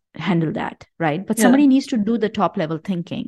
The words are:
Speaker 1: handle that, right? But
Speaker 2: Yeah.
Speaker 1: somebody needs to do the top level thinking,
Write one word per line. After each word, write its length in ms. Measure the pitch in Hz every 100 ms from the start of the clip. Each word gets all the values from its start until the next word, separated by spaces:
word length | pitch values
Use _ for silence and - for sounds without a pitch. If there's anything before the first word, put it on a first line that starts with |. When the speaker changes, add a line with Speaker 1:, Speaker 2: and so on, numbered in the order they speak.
| _ -
Speaker 1:
handle 380 | 160 170 156
that, 320 | - - - - -
right? 300 | 165 156 196
But 100 | 220
Speaker 2:
Yeah. 60 |
Speaker 1:
somebody 240 | 214 269 285
needs 200 | 262 277
to 100 | 240
do 200 | 202 233
the 120 | 208
top 260 | 208 175 202
level 220 | 156 160
thinking, 500 | - 175 165 -